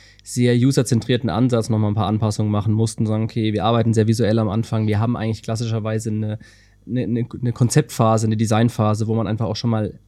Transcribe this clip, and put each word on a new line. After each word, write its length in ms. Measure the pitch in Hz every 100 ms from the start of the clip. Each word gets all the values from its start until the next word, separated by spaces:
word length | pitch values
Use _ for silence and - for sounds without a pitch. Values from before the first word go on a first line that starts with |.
| - -
sehr 340 | - 123 120 120
userzentrierten 720 | 131 135 120 113 - 120 117
Ansatz 400 | 92 127 117 110
nochmal 220 | 110 104
ein 40 | 104
paar 120 | 98
Anpassungen 440 | 107 110 104 107
machen 220 | 104 107
mussten, 320 | 107 113 - 110
sagen, 180 | 107
okay, 300 | 110 120 110
wir 100 | 104
arbeiten 300 | 110 117 110
sehr 140 | 110 107
visuell 320 | 113 104 113
am 100 | 107
Anfang, 380 | 107 107 110 107
wir 120 | 104
haben 160 | 113 95
eigentlich 280 | 110 107
klassischerweise 680 | - 110 117 113 110 110 110
eine, 300 | 107 107 107 - - _ _ -
eine, 160 | 123
eine, 240 | 98 117 123 -
eine 120 | 123
Konzeptphase, 720 | - 123 151 147 - 113 110 110
eine 120 | 110
Designphase, 720 | 110 110 117 - 107 107 110
wo 80 | 113
man 120 | 98
einfach 180 | 107 101
auch 100 | 101
schon 140 | 120
mal 300 | 110 104 -